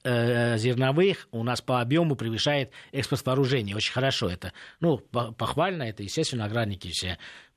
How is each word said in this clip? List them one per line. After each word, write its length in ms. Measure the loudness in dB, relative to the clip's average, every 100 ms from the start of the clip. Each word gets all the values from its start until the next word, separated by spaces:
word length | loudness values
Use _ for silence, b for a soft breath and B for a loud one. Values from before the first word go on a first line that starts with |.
э, 540 | 0 2 4 4 2 2
зерновых 720 | 2 2 2 4 4 2 -6
у 120 | -4
нас 180 | -2 -2
по 200 | 0 0
объёму 340 | 2 2 2 0
превышает 560 | -2 0 2 2 -2 B B
экспорт 340 | -6 -2 -2 0
вооружений. 500 | 2 2 2 -2 -4
Очень 180 | -2
хорошо 360 | 0 0 0 -2
это. 240 | -4 -8 B B B
Ну, 180 | 0 0
по-, 340 | -2 -4 -4
похвально 520 | -4 -2 0 0 -2
это, 200 | -6 -8
естественно, 420 | -6 -2 -2 -2 -2
аграрники 440 | 0 -2 -4 -6
все. 260 | -6 -6 -8 B B B